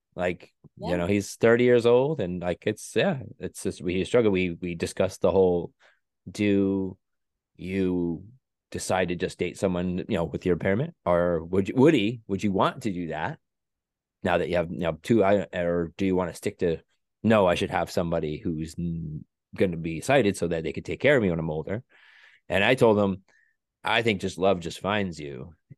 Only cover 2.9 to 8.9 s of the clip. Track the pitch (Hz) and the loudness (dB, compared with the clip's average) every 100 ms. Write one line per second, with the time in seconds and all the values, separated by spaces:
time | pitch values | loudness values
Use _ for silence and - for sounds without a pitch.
2.9 | 110 175 143 101 - 90 - 98 - 87 | 0 0 -2 -8 -12 -12 -8 -8 -6 -4
3.9 | 90 87 123 110 92 90 82 90 85 92 | -2 0 2 4 2 0 -4 -6 -6 -6
4.9 | - 92 - 92 92 92 87 - _ _ | -2 -4 0 2 4 4 2 -4 _ _
5.9 | _ _ _ - 92 104 98 98 98 95 | _ _ _ -12 -2 2 4 2 0 -4
6.9 | 98 _ _ _ _ _ - 87 95 92 | -8 _ _ _ _ _ -14 -6 -2 0
7.9 | 90 87 82 98 - _ _ - 92 - | 0 -2 -4 -10 -20 _ _ -14 -10 -2